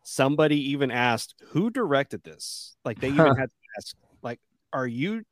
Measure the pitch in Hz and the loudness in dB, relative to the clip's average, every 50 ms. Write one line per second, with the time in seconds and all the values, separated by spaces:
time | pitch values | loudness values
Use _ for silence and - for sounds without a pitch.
0 | - - - - 135 135 147 156 156 151 151 147 135 139 143 139 139 127 120 123 | -18 -6 0 2 2 2 4 4 4 4 2 2 0 -2 -2 0 0 0 2 2
1 | 123 123 117 110 - - - _ - - - 143 202 240 226 269 226 160 139 139 | 2 2 2 0 -2 -8 -16 _ -10 -4 -2 0 0 0 0 -2 0 0 0 0
2 | 139 - - 95 - 80 78 - - - - - - - - _ - 131 110 - | 0 -2 -8 -14 -14 -14 -18 -16 -14 -14 -14 -14 -16 -20 -16 _ -8 -8 -6 -4
3 | 127 131 139 151 160 143 131 127 131 - _ _ _ - - 104 - - - _ | -4 0 4 6 6 6 6 2 -2 -6 _ _ _ -18 -18 -16 -16 -16 -20 _
4 | _ _ _ _ - 120 120 - _ _ _ _ _ - - 131 127 123 117 120 | _ _ _ _ -12 -12 -12 -12 _ _ _ _ _ -8 -4 -4 -4 -4 -4 -4
5 | 147 196 220 226 214 _ | -4 -2 -4 -6 -8 _